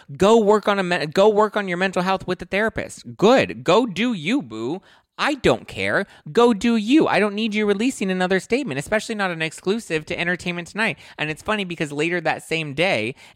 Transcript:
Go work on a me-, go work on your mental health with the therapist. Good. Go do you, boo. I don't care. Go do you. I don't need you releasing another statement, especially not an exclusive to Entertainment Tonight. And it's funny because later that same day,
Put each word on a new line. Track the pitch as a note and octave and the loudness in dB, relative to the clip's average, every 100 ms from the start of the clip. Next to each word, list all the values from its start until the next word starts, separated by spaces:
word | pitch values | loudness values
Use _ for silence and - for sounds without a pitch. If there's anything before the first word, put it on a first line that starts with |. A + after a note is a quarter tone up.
| - | -10
Go | C#3 G3 A#3 | 0 4 6
work | G3+ G#3+ G#3 | 6 4 2
on | G3+ | 0
a | |
me-, | F3+ F3 D3+ | 0 -2 -2
go | F#3 G#3 | 4 4
work | G#3 G#3+ G#3 | 4 2 0
on | G3 | -4
your | F3 | -2
mental | F#3+ F#3 | -2 0
health | F#3 F#3+ - | 0 -2 -4
with | F3+ | -8
the | |
therapist. | F3+ F#3+ A3 - - - - B2 | -4 -2 -2 -4 -10 -12 -14 2
Good. | G#3 B3+ F#2 G2+ | 6 6 2 -2
Go | C3 G3+ B3+ | 2 4 2
do | E3+ B3 | -2 -2
you, | G3+ D3 C4+ | -2 -2 -4
boo. | C3 A2 A#2 F3+ _ _ _ - | -4 -6 -6 -6 _ _ _ -4
I | A3+ | -4
don't | C#4+ E3+ A2 - | 0 2 2 -2
care. | - G2 D3 G3 - D#3 | -6 -2 -2 -4 -12 -2
Go | D3+ A#3+ | 4 4
do | G3+ A#3+ A#3 | 4 2 0
you. | G#3 D4+ - | 4 4 4
I | E3 | 2
don't | G#3 | 0
need | G3+ A3 | -2 -2
you | G#3 G#3 | 0 0
releasing | G3 B3+ - F#3+ | 0 0 -2 -2
another | F#3 F3+ F#3+ | 0 0 0
statement, | - B3 B3+ C3+ | 0 -4 -2 -6
especially | - G#3+ - G#3+ | -2 -4 -4 -4
not | F#3+ | -4
an | E3 | -4
exclusive | D#3+ - F#3 A3 - D#3+ D#3 | -6 -4 -4 -4 -2 -6 -4
to | F3 | -6
Entertainment | E3+ F3+ F3+ F3 E3+ | -4 -4 -4 -8 -8
Tonight. | G3 A3 - - - | -4 -4 -4 -10 -8
And | D3+ | -6
it's | D3+ | -6
funny | - G#3+ | -4 -4
because | F#3 D#3+ D3+ | -4 -6 -4
later | C#3+ E3 F3 | -2 -2 -2
that | D#3 A#2+ | -2 -4
same | - D#3+ D3+ | -4 -6 -4
day, | C3+ F#3+ B2+ A2 - - | -2 0 0 -4 -8 -14